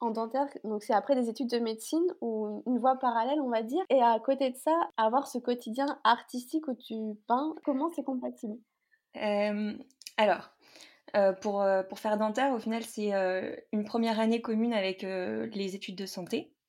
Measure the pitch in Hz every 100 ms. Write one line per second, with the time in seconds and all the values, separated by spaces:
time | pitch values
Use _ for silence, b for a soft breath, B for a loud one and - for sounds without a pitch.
0 | 233 226 226 262 277 - 220 214 - 214
1 | 220 262 233 226 240 240 233 220 - 320
2 | 359 - 233 220 214 208 220 247 262 262
3 | 254 233 240 302 262 226 226 302 381 269
4 | 233 226 233 269 262 254 - 330 - -
5 | 220 254 269 247 247 247 233 233 285 277
6 | 220 240 - 247 247 320 311 233 - 226
7 | 220 208 - 240 311 311 - 262 330 330
8 | 262 254 247 247 220 226 _ _ _ _
9 | _ - 208 202 208 208 214 208 - _
10 | - - 214 175 - _ B B B B
11 | B 214 196 190 214 202 196 190 190 208
12 | 214 214 220 214 277 240 220 226 226 -
13 | 208 196 185 185 208 - - 214 208 233
14 | 226 220 220 233 240 220 233 226 190 190
15 | 190 190 185 220 226 208 196 196 - 185
16 | 190 - 170 240 339 _